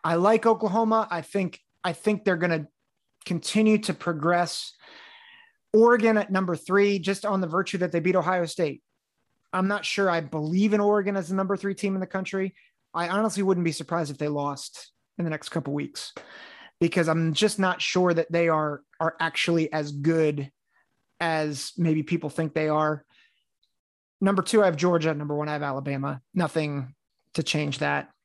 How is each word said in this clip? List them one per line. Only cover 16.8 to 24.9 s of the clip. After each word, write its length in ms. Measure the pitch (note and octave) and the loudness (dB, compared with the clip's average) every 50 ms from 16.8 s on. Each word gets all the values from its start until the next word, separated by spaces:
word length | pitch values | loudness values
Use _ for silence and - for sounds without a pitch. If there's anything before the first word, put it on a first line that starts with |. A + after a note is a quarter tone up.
because 260 | E3+ E3 - F#3 E3 | 0 2 2 2 2
I'm 280 | D#3+ D#3+ E3 E3 D#3+ D3+ | 2 2 2 0 0 2
just 240 | - G#3+ G#3 - - | 2 0 0 2 2
not 240 | F#3+ F#3 F3+ - | 0 0 0 -2
sure 320 | - - - F3+ F3+ F3+ F3 | -4 -2 0 2 2 4 2
that 180 | E3 D#3+ - | 2 0 0
they 160 | E3 E3+ E3+ E3 | 0 0 2 2
are, 320 | D#3+ D#3 D3+ D3+ D3 C#3 _ _ _ _ | 2 2 0 -2 -4 -8 _ _ _ _
are 160 | E3 E3 - - | -2 -2 -2 -2
actually 500 | E3 E3 - - - - E3+ E3 D#3+ D3+ | -4 -4 -2 -2 0 2 2 2 0 0
as 220 | - D#3 D3 D3 | -2 -4 -4 -4
good 580 | D3 C#3+ C#3 D#3+ E3 E3 D#3 D3+ D3 C#3+ C#3 C3+ _ _ _ _ _ _ _ _ _ _ _ _ _ _ | -6 -2 0 2 2 4 2 2 0 -2 -8 -10 _ _ _ _ _ _ _ _ _ _ _ _ _ _
as 520 | E3 E3 D#3+ D#3 D#3 D3+ D3 C3 - - - | -2 -2 0 0 -2 -2 -4 -6 -10 -10 -4
maybe 260 | - E3+ E3 D#3 D#3 | -2 0 2 2 0
people 280 | D3+ - F3 E3 E3 D3 | 0 -2 -2 -2 -2 -4
think 240 | - - E3 D#3 - | -4 -4 -6 -4 -2
they 160 | D#3+ D#3 D3+ | -2 -2 0
are. 340 | D3+ D3+ D#3 D3+ D#3 C#3+ _ _ _ _ _ _ _ _ _ _ _ _ _ _ _ _ _ _ _ _ _ _ _ _ | 0 0 0 0 -2 -4 _ _ _ _ _ _ _ _ _ _ _ _ _ _ _ _ _ _ _ _ _ _ _ _
Number 180 | G3+ G3 G3+ F#3+ | 2 2 2 2
two, 220 | F#3 - - A3 | 0 2 4 4
I 20 | G#3 | 4
have 120 | F#3 E3 | 4 2
Georgia. 360 | C#3+ E3+ F3+ | 2 2 2